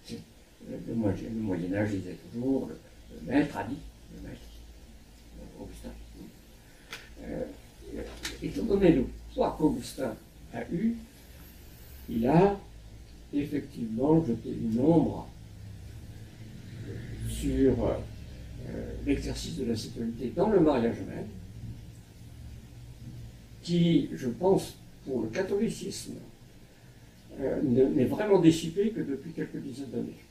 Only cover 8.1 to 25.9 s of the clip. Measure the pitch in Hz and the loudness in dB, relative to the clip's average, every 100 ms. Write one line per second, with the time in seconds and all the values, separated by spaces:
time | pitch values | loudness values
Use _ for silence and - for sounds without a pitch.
8.1 | - - - - - - 196 190 160 117 | -8 -10 -6 -6 -2 2 6 8 8 4
9.1 | - - - - - 156 120 - - - | -4 -10 0 0 4 2 2 -6 -6 -6
10.1 | - - - - 117 - 175 226 233 - | -6 -14 -20 -12 -10 -4 0 0 0 -8
11.1 | - - - - - - - - - - | -18 -20 -18 -18 -18 -18 -18 -18 -16 -6
12.1 | 117 117 160 196 202 - - - - - | 0 6 8 8 4 -6 -18 -16 -18 -18
13.1 | - - 294 - 143 - - 113 110 139 | -18 -6 -4 -2 -4 -6 -6 -4 0 6
14.1 | 160 123 113 135 113 113 113 143 165 117 | 6 6 -2 -2 -4 0 4 6 6 6
15.1 | 92 - - - - - - - - - | -2 -10 -14 -16 -14 -14 -14 -14 -14 -14
16.1 | - - - - - - - - - - | -14 -14 -16 -16 -14 -14 -12 -10 -10 -8
17.1 | - 113 113 147 131 135 113 101 - - | -6 -6 -2 0 6 6 6 2 0 -4
18.1 | - - - - - - 117 - - - | -10 -14 -14 -12 -10 -8 -8 -8 -6 0
19.1 | 131 135 123 - - 113 110 - - 113 | 0 0 -6 -6 -4 -2 -2 -4 -4 -4
20.1 | 117 131 110 208 202 156 135 117 113 95 | -4 -4 2 4 8 6 6 2 0 -6
21.1 | 85 - - - - - - - - - | -8 -8 -10 -14 -12 -10 -12 -14 -16 -18
22.1 | - - - - - - - - - - | -18 -18 -14 -14 -14 -16 -16 -16 -14 -14
23.1 | - - - - - - 175 170 160 - | -12 -14 -16 -18 -16 0 4 8 6 4
24.1 | - 123 117 180 190 - - - - - | -2 -4 2 6 6 4 -12 -18 -16 -4
25.1 | 127 107 - 190 202 220 - - | -2 -2 -2 0 2 2 0 -6